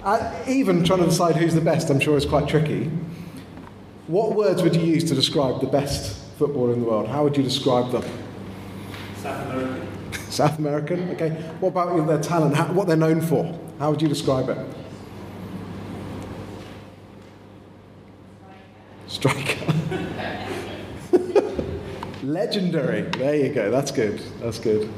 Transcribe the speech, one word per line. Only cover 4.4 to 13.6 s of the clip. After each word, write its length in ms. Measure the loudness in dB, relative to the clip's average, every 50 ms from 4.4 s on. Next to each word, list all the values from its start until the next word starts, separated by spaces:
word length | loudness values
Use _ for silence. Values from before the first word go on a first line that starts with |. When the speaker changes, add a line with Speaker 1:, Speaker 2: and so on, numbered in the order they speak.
| 4 4 4 4
Speaker 1:
would 120 | 4 4 4
you 80 | 4
use 220 | 4 4 4 4 4
to 100 | 2 2
describe 460 | 2 2 2 2 2 2 2 2 0
the 80 | 0 2
best 480 | 2 2 2 2 -2 -4 -4 -6 -8 -10 -12 -16 0
footballer 360 | 0 0 2 2 2 2 2
in 80 | 2 2
the 60 | 2
world? 220 | 2 2 2 0 0
How 140 | 2 2
would 140 | 2 4 4
you 60 | 4
describe 500 | 2 2 0 2 4 4 4 4 4 2
them? 100 | 0 -2 -2 -4 -8 -10 -10 -12 -12 -12 -12 -12 -12 -12 -14 -14 -12 -12 -12 -12 -12 -12 -10 -10 -10 -8
Speaker 2:
South 340 | -6 -6 -6 -6 -6 -6
American. 600 | -4 -4 -4 -4 -4 -6 -8 -8 -10 -10 -10 -10
Speaker 1:
<laughs> 180 | -10 -10 -8 -6
South 280 | 2 4 4 4 4 2
American? 520 | -2 0 0 -2 -2 -2 -2 -2 -2 -4
Okay. 200 | -2 -2 -2 -2 -2 -4 -8 -10 -6 0
What 80 | 0 0
about 380 | 2 2 0 2 2 2 4
their 140 | 4 2 2
talent? 360 | 2 2 2 4 4 4 4
How, 160 | 4 2 2
what 160 | 2 2 4 4
they're 80 | 4
known 240 | 4 6 4 4 2
for? 360 | 2 2 2 2 2 -2 -6 -10